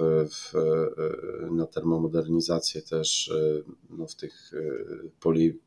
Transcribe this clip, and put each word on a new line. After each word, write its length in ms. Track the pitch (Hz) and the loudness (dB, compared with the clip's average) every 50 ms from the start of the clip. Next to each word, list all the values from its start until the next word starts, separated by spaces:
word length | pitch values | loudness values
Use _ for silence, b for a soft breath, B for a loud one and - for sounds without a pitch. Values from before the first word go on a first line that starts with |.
| 80 80 80 78 76 76 | 2 4 4 4 2 0
w, 240 | - - - - - | -2 -12 -10 -4 0
e, 960 | 80 80 78 78 80 80 - - 78 80 78 - - - - - - 80 82 | 0 2 4 4 2 2 0 -2 -2 -4 -4 -4 -6 -8 -8 -8 -6 -4 -2
na 160 | 85 82 80 | 0 0 0
termomodernizację 1160 | - - - 78 82 82 80 80 80 80 82 78 80 82 82 80 85 85 80 - - - 80 | -2 -2 -2 0 2 2 2 2 2 0 0 0 2 2 2 2 2 0 -2 -2 -4 -6 -6
też, 460 | - - 82 80 78 - - - - - | -6 -4 -2 -2 0 0 -2 -2 -2 -2
e, 340 | 80 80 78 76 76 76 73 71 67 _ _ - | 0 2 2 2 2 0 -4 -8 -16 _ _ -14
no, 160 | 85 82 80 | -10 -10 -10
w 80 | - - | -10 -10
tych, 380 | - - 78 - - - - 80 | -12 -12 -14 -14 -16 -18 -12 -8
e, 540 | 76 78 76 67 - - - - - - 78 - - | -6 -6 -4 -6 -6 -8 -10 -12 -12 -14 -16 -8 -2
puli 340 | - 82 82 80 82 82 80 - _ | 2 2 4 6 4 4 2 0 _